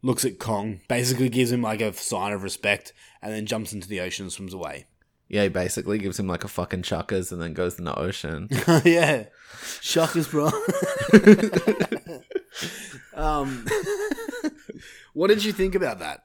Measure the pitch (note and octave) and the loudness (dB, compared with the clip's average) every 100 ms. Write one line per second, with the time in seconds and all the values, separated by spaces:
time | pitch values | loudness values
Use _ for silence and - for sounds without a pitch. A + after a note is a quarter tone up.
0 | B2+ A#2+ B2+ F#2+ A2 G#2+ G#2 G2 _ B2 | 0 0 -2 -4 -4 -4 -4 -8 _ 0
1 | B2 B2+ C3 A#2+ A#2+ B2 A#2 G#2+ A2 F#2 | 0 2 2 2 2 2 0 -2 -2 -4
2 | - G2+ G2 G#2 F#2+ - G2+ G2+ - - | -6 -4 -2 -4 -6 -4 0 0 -2 -20
3 | - _ G#2 A2 G#2 A2+ G#2+ G#2 F2+ G2 | -20 _ -8 -8 -4 -4 -4 -10 -8 -6
4 | F2+ F2+ F#2+ - F#2+ F#2 D#2+ C#2+ - _ | -4 -6 -8 -10 -10 -10 -10 -12 -16 _
5 | _ _ _ G#2 G2+ F2+ F2+ - - G#2+ | _ _ _ 0 2 2 -2 -4 -2 -2
6 | G2 F2+ F#2+ E2+ G2+ - F2 F#2 F2 E2 | -2 -4 -4 -4 -6 -6 -4 -4 -4 -4
7 | E2+ F#2+ F2+ F2+ E2+ D#2 F2+ - E2+ - | -2 -4 -4 -6 -8 -4 -4 -4 -6 -4
8 | E2+ - - D#2 C2+ C3+ - E3 E3+ E3+ | -4 -4 -6 -8 -4 -2 4 6 6 6
9 | D#3 C#3 G#2+ _ - - - - - E3 | 4 2 -4 _ -20 -16 -12 -10 -2 0
10 | D#3+ E3+ D#3 D3+ D3+ A4 - C#5 C#5 C#5 | 2 0 0 0 0 0 -2 -2 -2 -2
11 | C#5+ G#3+ - G#3+ G#3+ F3 - G#3 F#3+ - | 8 10 12 8 8 0 0 0 -2 -4
12 | - D3 - - - - E3 - - C3 | -10 -14 -8 -10 -10 -10 -10 -10 -16 -18
13 | - - D#3 D3+ C3+ B2+ A#2 G#4+ F#4 G4+ | -16 -4 0 0 -2 -6 -4 -2 -2 -4
14 | G#4 A4 A4+ B4 D#4 - - - - - | -4 -6 -8 -6 -8 -8 -18 -18 -18 -20
15 | - - F#3+ G#3+ G#3 G3 F#3+ F#3 E3 G2+ | -14 -2 4 4 2 0 0 0 -2 -4
16 | D#2 C#2 | -8 -10